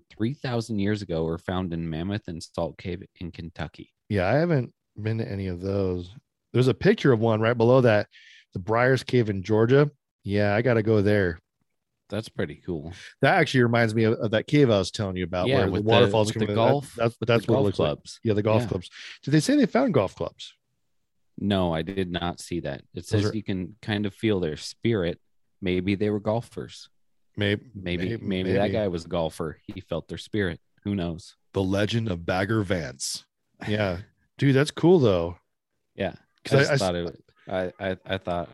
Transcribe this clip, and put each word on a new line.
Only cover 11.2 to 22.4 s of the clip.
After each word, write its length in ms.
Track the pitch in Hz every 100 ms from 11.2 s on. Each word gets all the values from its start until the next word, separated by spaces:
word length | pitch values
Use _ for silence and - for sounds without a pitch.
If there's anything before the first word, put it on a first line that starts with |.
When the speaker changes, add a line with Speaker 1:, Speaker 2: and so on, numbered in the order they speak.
| 90 82 _ _ _ _ _ _ _
Speaker 1:
That's 200 | 101 113
pretty 260 | - 85 76 -
cool. 260 | 82 78 87 - -
Speaker 2:
That 140 | 139 185
actually 260 | 147 135
reminds 300 | 120 117 117
me 120 | 113 110
of, 80 |
of 180 | 117 110
that 160 | 110 -
cave 240 | 147 135
I 80 | 101
was 100 | 92
telling 260 | - 98 92
you 100 | 87
about, 220 | 90 117
Speaker 1:
Yeah, 100 | 135
Speaker 2:
where 80 | 95
the 40 |
Speaker 1:
with 100 | 92
the, 60 | 107
Speaker 2:
waterfalls 380 | 117 113 107 107
Speaker 1:
with 60 | 113
Speaker 2:
come 100 | 104
Speaker 1:
the 40 |
Speaker 2:
in. 40 | 104
That, 40 | 117
Speaker 1:
golf, 220 | 143 - 117
Speaker 2:
that's, 240 | 117 -
Speaker 1:
with 80 | 113
Speaker 2:
that's 180 | 117 101
Speaker 1:
the 60 |
Speaker 2:
what 40 | 110
it 20 |
Speaker 1:
golf 80 | 104
Speaker 2:
looks 140 | 92
like. 80 | 78
Speaker 1:
clubs. 320 | 71 - -
Speaker 2:
Yeah, 100 | 113
the 80 | 101
golf 200 | 107 110
Speaker 1:
Yeah. 40 | 117
Speaker 2:
clubs. 200 | 95 - - - -
Did 80 | -
they 80 | 156
say 140 | 196 294
they 80 | 220
found 260 | 226 269
golf 220 | 135 95 -
clubs? 380 | 85 _ - _ _ _ _ _ _ _ _ -
Speaker 1:
No, 340 | 98 98 87
I 100 | 80
did 280 | 80 98 90
not 280 | 87 87
see 220 | -